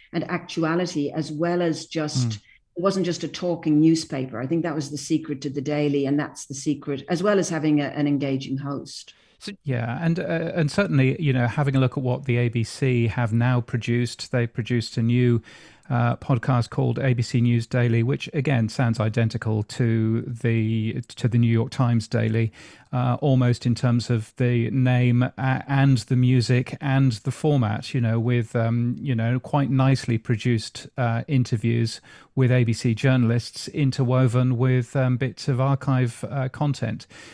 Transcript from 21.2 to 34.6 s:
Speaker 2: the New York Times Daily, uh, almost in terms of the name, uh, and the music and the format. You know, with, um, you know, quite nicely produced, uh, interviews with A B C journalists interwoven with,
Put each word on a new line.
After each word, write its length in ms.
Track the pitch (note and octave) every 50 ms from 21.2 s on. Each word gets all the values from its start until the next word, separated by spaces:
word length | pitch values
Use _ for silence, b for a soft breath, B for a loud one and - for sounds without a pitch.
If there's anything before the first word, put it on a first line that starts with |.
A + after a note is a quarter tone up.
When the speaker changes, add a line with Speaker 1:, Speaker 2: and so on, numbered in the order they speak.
| -
Speaker 2:
the 120 | A#2 A2 A#2+
New 120 | A#2+ A#2
York 200 | A#2 A2+ A#2 C3
Times 360 | - - B2+ A#2+ A#2+ A2+ A2
Daily, 440 | - - A2 A2+ A2 A2 A2+ A2+ G#2+ B B B B B B B B -
uh, 240 | B2 B2 B2 B2 -
almost 440 | - C#3+ C3 B2+ B2+ B2 A#2+ - -
in 80 | B2 A2+
terms 380 | - - B2 A#2+ A#2+ - -
of 200 | A#2+ A2 A2 - _
the 340 | - B2+ B2 A#2+ A#2+ A#2 A2+
name, 540 | G#2+ C3+ B2+ B2+ B2+ B2 B2 B2 A#2+ A#2+ B2+
uh, 80 | - - - C3 C3 C3 - -
and 300 | - C#3 C#3 C3+ C#3 C3+
the 180 | A#2 - - C3
music 640 | B2 B2+ B2 C3 B2+ A2+ - B2+ B2 B2+ - - -
and 340 | - C#3 C3 C3+ C#3 C3 A2
the 180 | - - C#3
format. 600 | - - - D#3 D3 C3+ A2+ G#2 G#2 - - - -
You 60 | C3
know, 180 | A#2 A2 A2+ A#2
with, 360 | A2 B2 B2 A#2+ A2+ - -
um, 420 | A#2+ A2+ A2+ A#2 A#2+ A#2+ A#2+ C3 -
you 160 | - C#3+ B2
know, 240 | A2+ A2+ A#2 B2 C3
quite 320 | - - - C#3+ C#3 A#2
nicely 480 | C#3 C3 C3 C3+ C3+ - - - A#2 A2
produced, 680 | - - A#2 G#2 - B2 A#2 G#2+ - - - - - - -
uh, 280 | - B2 A#2 A2+ A#2+ -
interviews 720 | - C#3+ B2+ A#2 - B2+ G#2+ - A#2 A#2 A#2 A#2 A2+ - - B B B B B B B
with 160 | C3+ B2+ A#2+
A 140 | B2+ B2+ A#2+
B 60 | A#2
C 220 | A2 - - B2 A2
journalists 760 | - - C3+ C3 B2+ A#2+ A2+ A#2 A#2+ - - - - - -
interwoven 920 | - D#3+ C#3+ C3 - - C3 A#2+ B2+ B2+ C3 A#2+ A#2 B2+ B2+ B2+ B2
with, 360 | A#2